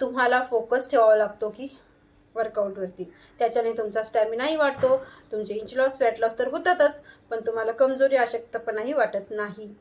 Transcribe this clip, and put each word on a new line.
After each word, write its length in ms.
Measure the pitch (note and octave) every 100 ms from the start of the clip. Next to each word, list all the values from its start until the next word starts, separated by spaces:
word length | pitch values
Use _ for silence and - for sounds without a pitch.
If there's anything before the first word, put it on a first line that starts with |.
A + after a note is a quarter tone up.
तुम्हाला 440 | B3+ B3+ A#3+ B3+ B3+
फोकस 420 | A#3 A3+ B3+ C4
ठेवावा 240 | B3+ A3 G#3+
लागतो 340 | G#3 - G#3+
की 280 | A3+ C4+ - _ _ _ _ _ A3+
वर्कआउटवरती. 800 | A3 G#3+ G3+ F#3+ F#3 - F3+ - - -
त्याच्याने 340 | A#3 A#3+ A3+
तुमचा 300 | A3+ G#3+ A3
स्टॅमिनाही 520 | G#3+ A3+ G#3+ A3+ C#4+ D#4
वाढतो, 500 | C#4 C4+ B3+ C4 - - -
तुमचे 220 | G#3+ G#3
इंच 220 | G#3+ G#3+ B3+
लॉस, 240 | C4 C4+
फॅट 200 | A#3 A3
लॉस 200 | A3+ -
तर 80 | B3
होतातच, 560 | D#4 F4+ F4 D4 D4 - - -
पण 100 | A3+ A3+
तुम्हाला 240 | A3+ A3
कमजोरी, 440 | A3+ C4+ C4 C4+ C4+
अशक्तपणाही 800 | - A#3 - A3+ A3+ G#3+ A#3+
वाटत 380 | D4+ G#3+ G3 G3
नाही. 440 | G#3+ G#3 G#3+ G#3 G#3